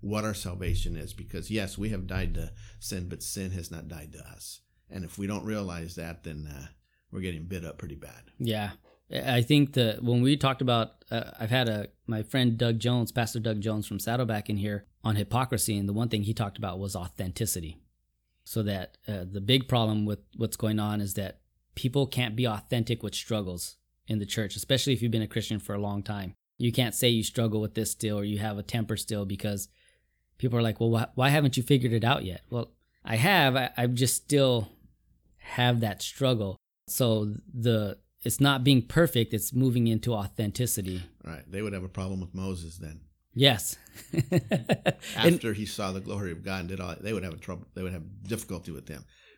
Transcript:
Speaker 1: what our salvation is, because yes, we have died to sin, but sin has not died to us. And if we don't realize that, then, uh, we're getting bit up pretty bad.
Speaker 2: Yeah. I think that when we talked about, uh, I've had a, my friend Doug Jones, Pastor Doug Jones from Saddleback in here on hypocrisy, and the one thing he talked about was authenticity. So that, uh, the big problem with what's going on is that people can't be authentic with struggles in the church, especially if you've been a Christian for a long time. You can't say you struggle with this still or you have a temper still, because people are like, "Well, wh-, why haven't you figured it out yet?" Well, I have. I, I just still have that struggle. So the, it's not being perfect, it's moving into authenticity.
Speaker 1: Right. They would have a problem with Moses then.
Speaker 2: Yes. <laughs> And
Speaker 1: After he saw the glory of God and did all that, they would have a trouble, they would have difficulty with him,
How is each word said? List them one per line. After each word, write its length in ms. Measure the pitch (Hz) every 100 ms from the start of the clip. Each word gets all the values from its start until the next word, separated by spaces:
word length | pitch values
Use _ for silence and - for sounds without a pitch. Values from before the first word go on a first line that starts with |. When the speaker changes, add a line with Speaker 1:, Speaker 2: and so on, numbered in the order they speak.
Speaker 1:
what 240 | 98 107
our 100 | 107
salvation 600 | 104 95 92 87 - 85 82
is, 160 | -
because 380 | - - 87 78
yes, 260 | 107 98 -
we 120 | 107
have 180 | 107 92
died 280 | 92 87
to 180 | 82 82 - - -
sin, 300 | - 95 90
but 160 | 90
sin 260 | - 101 95
has 180 | 92 82
not 180 | 82 73
died 240 | 80 76
to 80 | 71 -
us. 300 | - - - _ _ -
And 160 | 92
if 140 | 82 -
we 80 | 98
don't 180 | 104
realize 520 | 107 107 98 85 82 87
that, 260 | 82 85
then, 240 | 82 78 76
uh, 180 | 69 69 - _ _ -
we're 100 | 98
getting 260 | 90 80 87
bit 180 | 92
up 140 | 82 -
pretty 180 | 85 71
bad. 260 | 71 - - -
Speaker 2:
Yeah. 320 | 120 107 101 - _ _ -
I 300 | 127 131 123
think 300 | 120 147 143
that 320 | 131 113 107
when 160 | 120 120
we 140 | 127 147
talked 240 | 135 131
about, 400 | 127 117 110 _ -
uh, 200 | 117 - -
I've 100 | 110
had 180 | 123 117
a, 200 | 104 104 _ -
my 160 | 110
friend 340 | 107 135 123 113
Doug 200 | 120 113
Jones, 320 | 117 123 113
Pastor 300 | - 113 117
Doug 200 | 113 104
Jones 260 | 107 107 98
from 100 | 98
Saddleback 500 | - 120 117 104 104
in 80 | 104
here 260 | 104 104 - _
on 140 | 113 104
hypocrisy, 600 | 101 117 127 117 - 101
and 100 | 98
the 60 |
one 160 | 101 120
thing 120 | 107
he 100 | 101
talked 240 | 110 104 -
about 200 | 101 95
was 160 | 101
authenticity. 840 | 98 90 - 90 - 110 90 80 - _ _ _ _ _ _
So 180 | - 113
that, 340 | 101 98 - _ -
uh, 160 | 101 90
the 100 | 98
big 260 | 98 135 127
problem 360 | 123 110 107 104
with 140 | 104 _ -
what's 200 | 113 -
going 220 | 110 107
on 220 | 104 104
is 140 | 101
that 260 | 104 95 - _ _ _
people 320 | - 131 139 127
can't 300 | - 123 110
be 100 | 123
authentic 560 | 104 - 123 117 117
with 120 | 104
struggles 640 | - - 107 92 87 - - _ _ -
in 120 | 107
the 60 | 101
church, 300 | - 104 -
especially 360 | - 131 -
if 80 | 123
you've 80 | 120
been 100 | 113
a 40 | 107
Christian 320 | 117 104 107
for 160 | -
a 40 | 101
long 220 | 101 101
time. 320 | 98 104 92 - _ -
You 120 | 123
can't 220 | 113 120
say 140 | - 123
you 140 | 117
struggle 380 | 104 - 113 107
with 140 | 107
this 160 | - 107
still 280 | - 110 104
or 60 |
you 140 | 104 104
have 180 | 107 104
a 40 |
temper 340 | 98 120 110 107
still, 280 | - 104 98
because 420 | 98 107 101 - _ _ _ _ _ _ -
people 200 | 127 117
are 40 |
like, 180 | 113 104
"Well, 160 | 117 113
wh-, 180 | - -
why 100 | 135
haven't 260 | 147 143 127
you 40 |
figured 300 | 120 139 123
it 120 | 113
out 200 | 113 143
yet?" 180 | 95 87 -
Well, 220 | 120 - _ _ _
I 120 | - 113
have. 380 | 165 190 139 131
I, 140 | 123 -
I 100 | 123
just 280 | 123 127 -
still 540 | - 147 135 120 101 - - _ _ _ _ _
have 420 | - - 123 120
that 200 | 110 95
struggle. 540 | - - 135 117 101 98 _ _ -
So 480 | - 123 110 104 107 -
the, 440 | 131 117 110 101 - _ -
it's 180 | 127 -
not 240 | 139 135
being 160 | 127 131
perfect, 540 | - 156 170 120 110
it's 180 | 107 -
moving 360 | 123 131 120 117
into 260 | 110 120
authenticity. 880 | 110 101 - 107 101 123 - 92 92 85 _
Speaker 1:
Right. 220 | - 78 71
They 140 | 95
would 140 | 107
have 100 | 95
a 40 | 92
problem 320 | 98 95 95
with 120 | 90
Moses 440 | 92 95 92 82 87
then. 220 | 78 80 - _ _
Speaker 2:
Yes. 420 | 120 139 107 - - - - -
<laughs> 100 | - - 170 - 165 - 214 - - - -
And 180 | 160
Speaker 1:
After 180 | 175 117
he 140 | 101 104
saw 260 | - 98
the 80 | 95
glory 320 | 98 101 95
of 100 | 85
God 160 | 98 95
and 80 | 90
did 120 | 95
all 80 | 90
that, 140 | 82
they 100 | 104
would 100 | 104
have 80 | 90
a 40 | 85
trouble, 280 | - 90 -
they 80 | -
would 100 | 92
have 300 | 90 80 101
difficulty 460 | 95 110 - 92 -
with 160 | 71 -
him, 160 | 71 - _ -